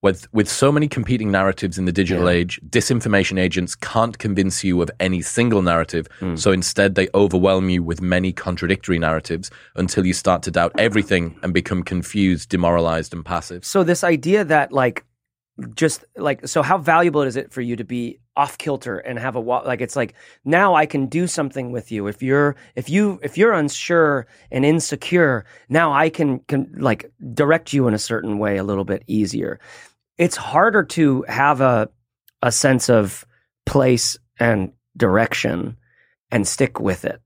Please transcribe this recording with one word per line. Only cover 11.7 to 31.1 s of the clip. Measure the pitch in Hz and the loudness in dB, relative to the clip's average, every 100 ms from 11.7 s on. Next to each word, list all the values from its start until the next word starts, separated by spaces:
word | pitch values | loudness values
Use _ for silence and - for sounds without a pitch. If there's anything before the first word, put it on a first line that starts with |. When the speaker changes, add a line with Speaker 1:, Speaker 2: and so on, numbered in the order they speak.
| 92 | -4
Speaker 1:
confused, | 85 90 82 104 95 87 - | -4 -6 -4 0 2 2 -2
demoralized, | 92 87 87 82 82 80 | 0 2 2 2 -2 -4
and | 85 | -10
passive. | 80 87 - 87 | -6 -6 -6 -14
Speaker 2:
So | - 196 | -4 0
this | 170 175 | 0 0
idea | 175 160 135 202 | 0 0 0 0
that, | 175 151 143 | 2 2 2
like, | 139 127 - _ _ _ _ _ - 101 | 0 0 -2 _ _ _ _ _ -16 -14
just, | 110 160 - _ - | -2 -2 -2 _ -8
like, | 147 135 135 | -4 -4 -4
so | - | -2
how | 139 190 | 0 0
valuable | 151 165 175 147 | 2 2 4 2
is | 139 | 0
it | 127 - | -2 -8
for | - | -8
you | 120 120 | -6 -6
to | |
be | 110 123 117 - _ - | -6 -6 -6 -10 _ -2
off | 139 - | -2 -2
kilter | - 135 127 98 | -6 -6 -6 -8
and | - 120 | -8 -6
have | 123 | -6
a | 123 | -6
wa-, | 117 123 | -2 -4
like, | - 123 | -2 -4
it's | 123 143 | -4 -4
like, | 113 - - _ | -4 -6 -20 _
now | 131 165 202 | 0 4 4
I | 165 | 4
can | 151 147 135 | 2 0 -2
do | 160 175 | -2 -2
something | - 143 139 123 | -2 -4 -4 -8
with | 123 - | -8 -8
you. | 110 101 | -6 -6
If | 104 | -4
you're, | 131 139 147 143 - - | 0 2 2 0 -10 -12
if | 123 | -2
you, | 175 208 185 | 2 2 0
if | 143 160 | -6 2
you're | 220 | 4
unsure | 196 147 - - 170 156 139 113 _ _ | 4 0 -4 0 2 4 0 -4 _ _
and | - 143 | 0 4
insecure, | 160 - 139 - 180 160 123 - - _ | 4 0 -6 -2 2 2 2 -4 -20 _
now | 147 165 | 2 2
I | 143 160 | 4 2
can, | 160 151 127 | 2 0 0
can, | - 139 135 - | -2 -2 -2 -2
like, | 131 107 - _ 135 | 0 0 -4 _ -14
direct | 113 143 160 - | 0 2 2 2
you | 143 123 | 0 2
in | |
a | 107 | 0
certain | - 117 90 104 | -2 -6 -4 -2
way | 104 101 | -2 -2
a | |
little | 101 98 | -2 -2
bit | 95 98 - | -2 -6 -4
easier. | 107 101 - - - - - - _ _ _ | -2 -2 -2 -6 -8 -16 -20 -20 _ _ _
It's | 170 - | -2 -2
harder | - 147 208 202 | -2 2 4 2
to | 160 - 151 | 0 2 2